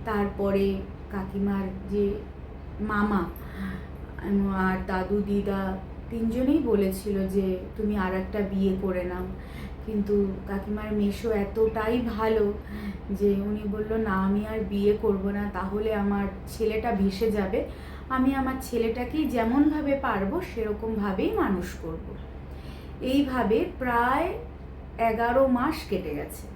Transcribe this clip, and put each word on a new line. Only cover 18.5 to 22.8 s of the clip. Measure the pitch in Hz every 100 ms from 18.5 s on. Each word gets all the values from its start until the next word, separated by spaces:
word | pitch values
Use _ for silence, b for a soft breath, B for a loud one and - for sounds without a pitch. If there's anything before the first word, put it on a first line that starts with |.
| 254
ছেলেটাকেই | - 233 226 240 247 311
যেমনভাবে | 262 240 226 269 302 302 277 269
পারবো | 240 202 196 339 370
সেরকমভাবেই | 233 214 208 226 214 202 190 330
মানুষ | 427 254 180 - -
করব।" | 165 160 - - - - - B B B